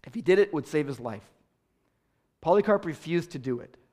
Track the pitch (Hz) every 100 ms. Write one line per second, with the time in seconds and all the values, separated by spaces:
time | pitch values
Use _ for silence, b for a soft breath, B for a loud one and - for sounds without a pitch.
0 | - 120 147 190 202 156 - 151 143 120
1 | 120 98 - _ _ _ _ _ _ _
2 | _ _ _ _ - 196 208 202 190 147
3 | 156 170 - 143 127 123 - - _